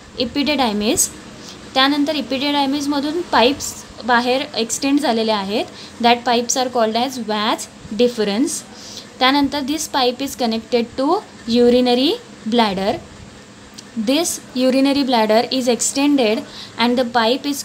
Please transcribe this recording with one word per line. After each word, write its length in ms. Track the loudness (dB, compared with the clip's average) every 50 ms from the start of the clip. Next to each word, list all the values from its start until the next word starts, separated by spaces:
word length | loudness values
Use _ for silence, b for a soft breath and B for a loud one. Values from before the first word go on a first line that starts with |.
| -20 -14 -6 -6
epididymis, 880 | -6 -4 -2 -2 0 0 0 0 0 0 0 0 0 0 2 0 0 -2 -4 -12 -18 -18 -18 B B B B B -14 -4 0
त्यानंतर 420 | 2 2 2 4 2 0 0 0
epididymisमधून 1080 | -2 -2 -2 -2 -2 0 0 0 2 0 0 0 -2 -2 -2 -2 -2 -2 -2 -4 -4 -4 0
पाईप्स 420 | 2 4 4 4 2 0 -6 -10 -10 -12 -16 -18 -18 -10 -2
बाहेर 400 | 0 0 2 2 2 0 0 -2 -4 -4
एक्सटेंड 440 | -4 -4 -4 -4 -4 0 2 2 2
झालेले 320 | 2 2 0 0 0 0
आहेत, 340 | 0 -2 -2 -2 -2 -4 -4 -4 B B B B B B 2
that 220 | 2 2 2 2 0
pipes 300 | 2 2 2 0 -2 -2
are 80 | -2 -2 0
called 220 | 0 0 0 0 -2 -2
as 160 | -2 -4 -8 -6 -4
vas 400 | -4 -2 -2 -2 -2 -4 -6 -12 -16 -18 -14 -8 0 2
deferens. 600 | 2 2 2 0 -2 0 0 0 0 0 -2 -6 -10 -12 B B B B B B B B B 0
त्यानंतर 420 | 2 2 2 2 2 0 -2 -4 -4 -4
this 180 | -4 -4 -6 -4 -2
pipe 320 | 0 0 0 0 -2 -6 -8
is 80 | -4 -4 -2
connected 420 | -2 -2 -4 -4 -2 0 0 0 -2 -2 -2
to 220 | 0 0 0 0 -2 -6 -18 -14 -6 0
urinary 640 | 2 6 6 6 6 6 4 4 4 4 4 2 0 -2 -4 -14 -18 -10 -6
bladder. 480 | 0 2 2 2 2 0 -2 -2 -2 -2 -4 -6 -14 -20 -20 -20 -20 -20 -20 -20 -20 -20 -20 -20 -20 -20 -20 -20 -12 -8 -4 0 2
This 320 | 2 2 2 -2 -4 -8 -10 -8 -2
urinary 480 | 0 2 2 4 4 4 4 4 2 2
bladder 400 | 2 2 2 4 4 4 2 2 2
is 160 | -2 -2 0 0
extended 760 | 0 0 0 -2 0 2 2 4 4 4 4 2 2 0 -4 B B B B B B B
and 220 | 0 2 2 2
the 60 | 0
pipe 400 | 0 2 2 2 2 2 0 -2
is 180 | -4 -6 -6